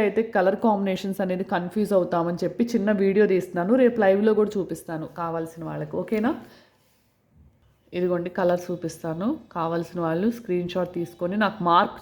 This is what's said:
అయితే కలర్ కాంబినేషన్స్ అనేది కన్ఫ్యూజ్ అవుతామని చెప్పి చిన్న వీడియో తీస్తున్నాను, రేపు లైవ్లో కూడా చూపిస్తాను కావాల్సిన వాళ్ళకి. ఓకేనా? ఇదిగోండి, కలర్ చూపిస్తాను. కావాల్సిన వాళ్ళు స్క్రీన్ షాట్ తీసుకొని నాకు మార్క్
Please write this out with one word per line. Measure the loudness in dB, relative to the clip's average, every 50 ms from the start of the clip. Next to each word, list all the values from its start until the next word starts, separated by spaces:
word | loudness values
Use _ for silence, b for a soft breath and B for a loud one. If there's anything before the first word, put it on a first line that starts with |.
| 4
అయితే | 4 2 0 0 0 0
కలర్ | 2 2 2 2 2 2
కాంబినేషన్స్ | 2 2 2 0 -2 -2 -2 -4 -4 -4 -2 -2
అనేది | -2 -2 -4 -2 -2 -2
కన్ఫ్యూజ్ | -4 -4 -2 -2 -2 0 2 4 2
అవుతామని | 2 2 2 0 0 0 -2 -2 -2
చెప్పి | -2 -2 0 0 0 0
చిన్న | 0 0 0 2 2 2
వీడియో | 4 4 4 4 4 4
తీస్తున్నాను, | 2 0 -2 -4 -4 0 2 4 4 4
రేపు | 4 4 4 4
లైవ్లో | 4 6 6 4 4 4 4 2
కూడా | 2 0 -2
చూపిస్తాను | -4 -4 -6 -10 -8 -8 -8 -8 -8 -8 -8 -6 -6
కావాల్సిన | -4 -4 -4 -6 -6 -10 -10 -10 -8
వాళ్ళకి. | -8 -8 -8 -6 -6 -6 -4
ఓకేనా? | -2 -2 0 0 0 -2 B B B B B B B B B B B B B _ _ _ _ _ _ _ _ -20 _ _ _ _ _ _ _ _ _ -4 -2
ఇదిగోండి, | 0 0 0 -2 -2 -4 -2 0
కలర్ | 2 2 2 0 -2
చూపిస్తాను. | -4 -6 -6 -6 -8 -8 -8 -8 -6 -6 -2 -2 -2 -4 -4 -8 -10 -6
కావాల్సిన | -4 -4 -2 -2 -2 -4 -4 -4 -4 -2
వాళ్ళు | 0 0 0 0 0 -2 -2
స్క్రీన్ | -4 -4 -4 -2 -2 -2 -2
షాట్ | -4 -4 -4 -4
తీసుకొని | -6 -8 -8 -6 -6 -6 -4 -2 0 0
నాకు | 0 0 0 2 4
మార్క్ | 6 6 4 4 0 -4